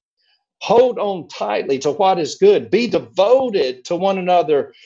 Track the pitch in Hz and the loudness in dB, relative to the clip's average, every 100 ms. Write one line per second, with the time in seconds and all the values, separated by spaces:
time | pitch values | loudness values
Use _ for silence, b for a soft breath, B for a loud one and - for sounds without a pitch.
0 | _ _ _ _ _ _ - 233 254 220 | _ _ _ _ _ _ 0 2 2 0
1 | 202 185 - - 208 208 - 135 147 139 | -6 -6 -10 -10 -4 -4 -2 -2 -2 0
2 | 190 175 147 - 196 180 117 208 240 175 | 0 0 -4 2 4 4 2 -2 0 -4
3 | 123 - 202 262 254 196 131 127 - 175 | -4 0 2 2 2 -2 -4 -6 -8 -4
4 | 196 190 180 180 156 143 - B | -2 -2 0 0 2 0 -2 B